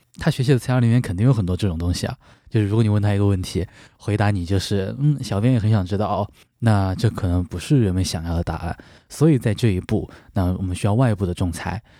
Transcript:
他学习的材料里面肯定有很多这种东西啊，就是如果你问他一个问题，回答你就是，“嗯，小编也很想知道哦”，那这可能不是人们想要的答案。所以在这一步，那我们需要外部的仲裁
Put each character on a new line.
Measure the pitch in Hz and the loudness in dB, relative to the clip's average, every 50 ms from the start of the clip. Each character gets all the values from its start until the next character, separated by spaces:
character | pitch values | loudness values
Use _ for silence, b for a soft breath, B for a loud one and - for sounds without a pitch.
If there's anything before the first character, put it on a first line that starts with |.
| _ _ _ - | _ _ _ -4
他 | - 160 | -4 -4
学 | - - | -2 0
习 | 127 135 | 2 2
的 | 139 117 | 2 2
材 | - - | 2 0
料 | 127 127 | 0 2
里 | 120 | 4
面 | 117 117 127 | 4 4 2
肯 | - - 82 | 2 0 -2
定 | 90 113 | 2 2
有 | 135 | 2
很 | 131 110 92 | 4 2 2
多 | 85 90 | -2 -2
这 | 85 - 95 | 0 0 -2
种 | 80 80 | -2 -2
东 | 87 87 | -2 -2
西 | 85 - - | -2 -2 -2
啊， | - 127 b b b b b b b | -6 -6 b b b b b b b
就 | - 113 | 0 0
是 | 104 | 0
如 | 98 107 | 2 2
果 | 117 | 2
你 | 113 107 | 2 2
问 | 104 104 | 2 2
他 | 101 104 101 | 2 2 2
一 | 98 | 2
个 | 101 | 2
问 | 101 98 92 | 2 2 0
题， | 87 - - 90 82 B B B B B B | -2 -4 -4 -4 -6 B B B B B B
回 | B - - 104 | B -6 -4 0
答 | 104 104 104 | 0 2 0
你 | 104 92 87 | 0 0 -2
就 | 82 101 95 | 0 0 -2
是 | - - 104 98 95 101 117 131 | 0 0 -2 -2 -2 -4 -4 0
，“嗯， | 143 151 143 - | 0 0 0 0
小 | 123 - 104 98 | -2 -4 -2 0
编 | 110 127 | 2 2
也 | 131 113 | 2 2
很 | 92 107 | 2 2
想 | 110 101 90 | 2 2 0
知 | 87 101 95 | 0 -2 -2
道 | 107 95 | -2 -2
哦”， | 101 87 107 - b b b _ _ - | -2 -2 -4 -4 b b b _ _ -2
那 | 120 113 107 101 95 95 95 | 2 2 2 2 2 0 -2
这 | - - 107 | 0 0 0
可 | - - - | 0 0 -2
能 | 90 87 90 87 | 0 0 0 -2
不 | - - 87 | -2 -8 -10
是 | - - 151 135 | -2 2 2 4
人 | 113 95 90 | 4 2 2
们 | 92 92 | 0 -2
想 | - - 80 82 | -2 -4 -6 -4
要 | 85 82 | -2 -2
的 | 85 | -2
答 | 87 - 80 | -2 -4 -6
案。 | 78 87 87 - B B B B B B B | -6 -6 -8 -10 B B B B B B B
所 | - - 143 165 | -4 2 2 4
以 | 147 120 | 4 4
在 | - 117 104 | 2 -2 -2
这 | - - 110 | 0 0 0
一 | 92 92 | 0 0
步， | - - 110 98 - B B B B B | -2 -2 -4 -4 -4 B B B B B
那 | B - 90 90 92 | B 0 0 0 0
我 | - | -2
们 | 98 92 90 | -2 -4 -4
需 | - - | -2 0
要 | 101 101 | 0 2
外 | 120 135 120 104 | 2 2 2 2
部 | 92 101 | 0 -2
的 | 87 | -4
仲 | 87 - 98 87 | -2 -2 -4 -4
裁 | 82 - - 87 85 - - b b | -4 -6 -8 -8 -8 -8 -10 b b